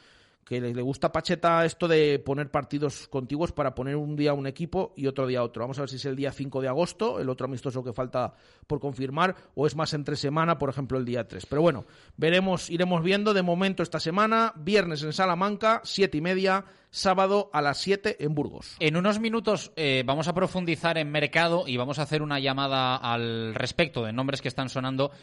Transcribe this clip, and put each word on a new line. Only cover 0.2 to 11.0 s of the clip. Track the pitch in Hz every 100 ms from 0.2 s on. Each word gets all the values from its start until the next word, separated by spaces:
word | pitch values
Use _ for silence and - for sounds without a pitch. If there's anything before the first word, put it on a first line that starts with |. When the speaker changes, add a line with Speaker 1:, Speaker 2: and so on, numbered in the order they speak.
| _ _ -
Speaker 1:
que | 123
le, | 123
le | 120
gusta | 127 135 165
a |
Pacheta | 160 - 165 170 165
esto | 165 - 175
de | 160 147 139
poner | 131 139 143
partidos | 151 - 143 147 - -
contiguos | 135 123 147 170
para | - 139 120
poner | 135 147
un | 147 151
día | 147
un | 143 135
equipo | 135 170 185 - -
y | 135
otro | 135 131
día | 123
otro. | 120 110
Vamos | 123 135
a |
ver | 135
si | 127
es | 143
el | 135
día | 139
cinco | - 135 131
de | 131
agosto, | 139 175 - 220 92
el | 131
otro | 131 131
amistoso | 127 139 127
que | 123
falta | 117 127 127 113 - _ _ -
por | 143
confirmar, | 143 131 131 147 185 - -
o | - 151
es | 147
más | 156
entre | 151 143 147
semana, | 139 156 165 160
por | 135
ejemplo, | 139 131
el | 131